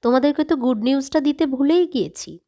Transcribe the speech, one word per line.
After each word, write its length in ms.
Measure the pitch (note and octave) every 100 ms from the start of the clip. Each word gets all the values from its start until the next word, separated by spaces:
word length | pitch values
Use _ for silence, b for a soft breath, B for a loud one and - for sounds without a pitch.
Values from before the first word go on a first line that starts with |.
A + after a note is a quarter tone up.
তোমাদেরকে 420 | A#3 B3+ C#4+ C#4+ D4+
তো 60 | D#4
গুড 240 | B3 A#3
নিউজটা 360 | A#3 C#4 C4+ D#4 C#4+
দিতে 160 | D4 D#4 C4
ভুলেই 300 | C#4 E4+ F4
গিয়েছি। 440 | C#4+ E3 - - E3